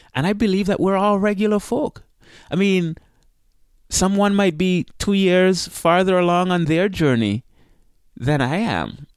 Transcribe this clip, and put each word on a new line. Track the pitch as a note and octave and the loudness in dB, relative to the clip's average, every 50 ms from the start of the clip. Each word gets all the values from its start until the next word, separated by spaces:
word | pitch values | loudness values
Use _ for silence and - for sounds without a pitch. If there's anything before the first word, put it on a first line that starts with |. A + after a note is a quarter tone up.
| - _ - | -20 _ -6
And | B2+ C#3 | -4 -2
I | F3+ G#3 | -2 -2
believe | G#3 A#3 G#3+ F#3 F#3+ G3+ | 0 0 0 0 0 0
that | F3+ G3+ - | 0 0 0
we're | - F#3+ G3 | 0 0 0
all | F#3+ G3 G#3 G#3 G3 | 2 2 2 2 2
regular | F#3+ G#3 G#3 F#3+ G#3+ G#3+ G#3 G#3 | 0 0 0 0 0 0 0 -2
folk. | - - A#3 C4 D4+ - - - - _ _ _ _ - - - - - | -2 -4 -4 -4 -4 -6 -8 -12 -20 _ _ _ _ -20 -20 -20 -12 -6
I | - | -2
mean, | E3 G3 G3+ F#3+ F#3 F3 E3 D#3+ - - _ _ _ _ _ _ _ _ _ _ _ _ _ _ _ _ _ | 0 2 2 2 0 0 -2 -6 -10 -14 _ _ _ _ _ _ _ _ _ _ _ _ _ _ _ _ _
someone | - - F#3 F#3+ G3 G3 G3+ G3+ G3+ | -4 -2 0 0 2 2 2 2 2
might | G3+ G3+ F#3+ D#3+ D3+ | 2 2 0 0 0
be | F#3 F#3 F3+ F3+ C#3 - - - | 0 0 0 0 -2 -4 -8 -6
two | - - G3+ | -4 -2 0
years | G3 F#3+ F#3 F3+ F#3 F#3 F#3 F#3+ F3 - - | 2 2 2 4 4 4 2 2 0 -4 -8
farther | - - - E3+ E3+ F3+ F#3+ F#3 F#3 F3+ | -8 -2 0 2 2 2 2 2 2 2
along | F3+ F3 F3 F3 F3+ F#3 | 2 2 2 2 0 0
on | F3+ F3 E3+ | 0 0 0
their | D3+ D#3 E3 F#3 G#3 | 0 0 0 0 -2
journey | F#3 - E3 C#3+ B2+ A#2 A2+ G#2 G2+ A2+ - _ _ _ _ _ _ _ _ _ _ _ _ _ _ | -2 0 2 2 2 2 2 0 0 -2 -4 _ _ _ _ _ _ _ _ _ _ _ _ _ _
than | - - B2+ D3+ C#3+ | -8 -4 -2 0 0
I | B2 A#2+ C#3+ | 0 -2 -2
am. | F3+ A3+ A3 B2+ F2 D2 A1+ - - D3 - _ | -2 -2 -2 -4 -4 -6 -6 -10 -14 -18 -20 _